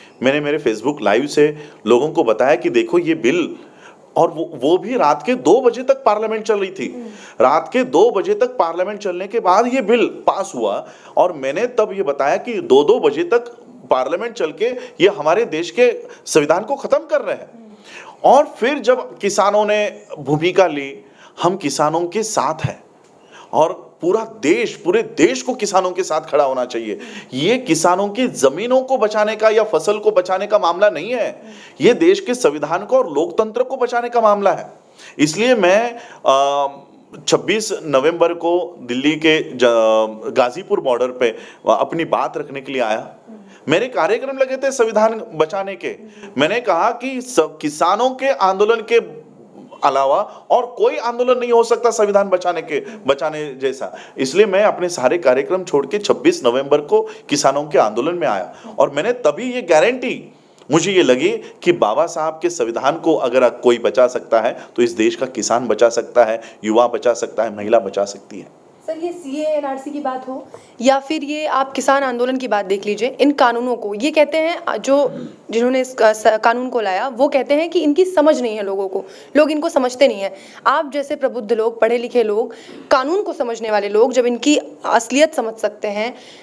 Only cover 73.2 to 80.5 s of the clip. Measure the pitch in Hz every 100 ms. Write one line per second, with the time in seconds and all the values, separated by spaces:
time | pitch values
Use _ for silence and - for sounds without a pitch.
73.2 | 285 285 247 233 247 240 202 208 277 311
74.2 | 294 320 320 349 - 214 214 277 285 -
75.2 | - - - 220 247 262 254 - 220 214
76.2 | 240 220 233 240 254 247 202 185 262 226
77.2 | 277 277 240 285 339 359 302 294 370 320
78.2 | 294 277 240 214 196 196 190 196 - -
79.2 | - 277 285 302 330 320 254 254 277 202
80.2 | 196 190 -